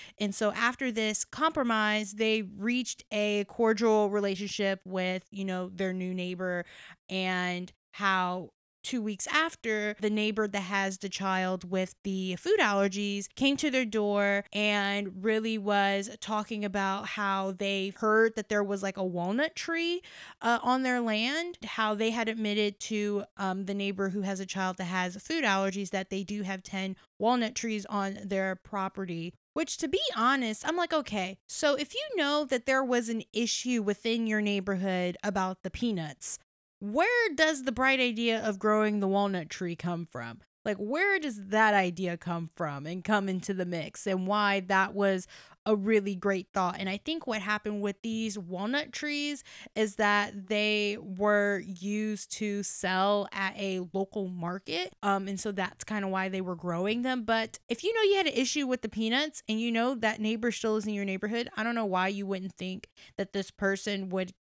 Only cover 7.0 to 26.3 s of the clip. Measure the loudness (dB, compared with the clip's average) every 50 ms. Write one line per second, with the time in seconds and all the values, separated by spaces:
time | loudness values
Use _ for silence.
7 | _ -8 -4 -4 -2 -2 0 0 -2 -2 -2 -4 -6 -8 -12 _ _ _ -8 -2
8 | 0 2 2 2 2 0 -2 -4 -6 -10 -14 _ _ _ _ _ -8 -6 -4 -2
9 | -2 -4 -4 -4 -4 0 2 2 2 2 -2 -4 -4 -2 -2 0 0 -2 -2 0
10 | 0 0 2 2 2 2 2 0 -2 0 -2 -4 -2 -2 -2 0 0 0 -2 -4
11 | -6 -8 -6 -4 -2 0 0 2 2 0 -2 -2 -4 -2 -2 0 -2 -2 -6 -8
12 | -6 -4 -2 -2 -2 -4 -4 -4 0 2 4 4 4 4 4 4 4 2 2 0
13 | -2 -2 -2 -4 -4 -8 -4 2 2 2 4 4 2 2 2 2 0 2 0 0
14 | 2 2 2 2 4 2 2 0 -2 -2 -2 0 2 2 2 2 2 0 0 -2
15 | -2 -4 -6 -2 0 0 2 2 0 0 -2 -2 0 2 2 4 4 4 2 0
16 | -2 -4 -8 -12 -8 -4 -4 -4 -4 -4 -4 -4 -4 -2 -2 0 0 0 -2 -2
17 | -4 -6 -4 -2 0 0 0 0 0 -2 -4 -2 -2 -2 0 0 -2 -4 -4 -2
18 | 2 4 6 6 6 6 4 0 -4 0 0 0 2 0 0 -2 -2 -4 -2 -2
19 | -4 -2 -2 -2 -2 0 0 0 0 0 -2 -6 -4 -4 -2 0 0 0 -2 -2
20 | -6 -10 -16 -18 -20 -20 -14 -4 0 0 2 2 2 2 2 2 2 2 2 2
21 | 2 0 0 2 0 0 0 -2 -2 -4 -6 -10 -10 -8 -4 -2 0 0 2 2
22 | 2 2 2 0 0 -2 -2 -2 -2 0 2 2 0 0 -2 -4 -6 -4 -2 -2
23 | 0 0 0 -2 -4 -6 _ -4 -4 -2 -2 -2 -4 -4 -4 -2 -2 -2 -2 0
24 | -2 0 0 -2 -2 -2 -2 -4 -4 -6 -4 -2 -2 -2 -2 -4 -4 -2 -2 0
25 | -2 -2 -4 -8 -6 -4 -2 0 2 2 2 4 2 0 0 -2 -4 -4 -4 -4
26 | -4 -4 -4 -6 -4 -4